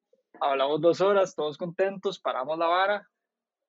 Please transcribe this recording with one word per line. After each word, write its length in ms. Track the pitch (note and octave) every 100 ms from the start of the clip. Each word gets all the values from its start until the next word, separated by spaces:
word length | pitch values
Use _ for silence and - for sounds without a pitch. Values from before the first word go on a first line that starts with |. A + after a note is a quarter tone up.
| _ _ _ -
hablamos 400 | C#3+ C#3 C3+ D#3
dos 220 | E3 D#3+
horas, 320 | F#3+ G3+ F3+
todos 240 | - D3+ D3
contentos, 600 | F3+ E3+ F#3+ G3 G3 F3+
paramos 380 | - A#2+ C3 D#3+
la 80 | E3
vara. 400 | F3+ F#3+ G3+ G3 _ _ _ _ _